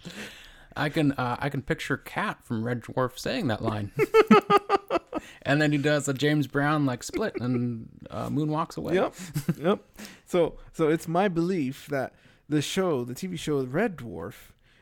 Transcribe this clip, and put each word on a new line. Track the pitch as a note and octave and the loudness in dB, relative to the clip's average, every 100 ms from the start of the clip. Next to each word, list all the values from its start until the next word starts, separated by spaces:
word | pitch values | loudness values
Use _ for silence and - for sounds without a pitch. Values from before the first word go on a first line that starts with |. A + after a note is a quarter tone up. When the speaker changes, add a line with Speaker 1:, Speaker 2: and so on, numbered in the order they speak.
| - G#3 G#3 - - - - - | -16 -12 -14 -16 -20 -20 -12 -4
Speaker 1:
I | D3 | -2
can, | E3 D3 | 2 2
uh, | C#3 B2 A#2+ | 2 -2 -2
I | C3+ | -4
can | C3+ | -4
picture | - D#3 - C3+ | -4 -4 -4 -6
Kat | - D#3+ G3+ - | -6 -4 -4 -6
from | - A2+ | -6 -4
Red | A2+ A#2+ | -2 -4
Dwarf | - C3 B2+ - | -4 -2 -2 -2
saying | - B3+ C#3+ | -4 -2 -2
that | B2 | -2
line. | - G#2+ G#2 - | -2 -4 -4 -2
<laughs> | G#4+ A4 - G#4+ - G4+ - G4 - E4+ - - - - - | 4 6 8 8 8 2 4 -2 0 -4 -4 -12 -12 -8 0
And | D3 | 4
then | D3+ | 4
he | D3 | 2
does | C#3+ D3 C#3+ | 2 2 0
a | |
James | B2+ D3 D3+ A#2+ | 0 2 4 2
Brown, | C#3+ C#3+ D3+ C3+ | 0 2 2 2
like, | A#2+ | -2
split | - D#4+ G#3+ - | -6 -4 -2 -2
and, | B2 A#2+ B2 A2+ - - - | -2 0 -2 -4 -10 -18 -12
uh, | G#2 A#2+ | -8 -4
moonwalks | B2+ D#3 D#3 E3+ - | -2 0 -2 -4 -6
away. | - | 0
Speaker 2:
Yep, | F3+ - - F3+ D3 D3+ C#3 | 2 0 -4 -8 -6 -4 0
yep. | D#3+ - - - - - | 0 0 -4 -18 -18 -18
So, | - F3+ D#3+ - - | -2 2 2 -2 -10
so | - D#3 | 0 2
it's | D#3+ E3 | 2 2
my | E3+ G#3 | 2 2
belief | E3 E3+ F#3+ B2+ C3+ - | 2 0 0 -2 -6 -6
that | C#3 A#2+ - - _ - | -4 -4 -10 -20 _ -2
the | D3+ | -2
show, | - F#3+ F#3 C3 | 0 0 0 0
the | A#2+ | -2
T | B2 F#3 | -6 -8
V | E3 | -6
show | - C#3+ | -2 -2
Red | B2+ D3+ A#3 D3+ | 0 0 -2 -4
Dwarf, | A#2+ D#2+ E2+ - - _ _ _ | -10 -10 -10 -12 -20 _ _ _